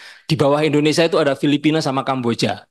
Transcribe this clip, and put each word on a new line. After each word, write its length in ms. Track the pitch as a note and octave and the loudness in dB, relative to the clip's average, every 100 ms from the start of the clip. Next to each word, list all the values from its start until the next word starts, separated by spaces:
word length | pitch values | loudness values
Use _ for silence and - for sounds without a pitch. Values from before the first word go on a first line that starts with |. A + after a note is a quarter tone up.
| - - - | -20 -20 -4
Di 80 | |
bawah 320 | D3 C#3+ D3 D#3 | 0 2 2 2
Indonesia 400 | D3 D3+ D3+ E3 | 2 2 2 2
itu 160 | E3+ | 2
ada 160 | D3 C3+ | 0 0
Filipina 400 | D#3 C#3+ D3+ D#3 | 0 0 2 0
sama 220 | D3 C3+ | -2 -4
Kamboja. 640 | C3 C3 A#2+ A#2 A#2+ F#2+ - | -4 -4 -2 -2 -2 -4 -12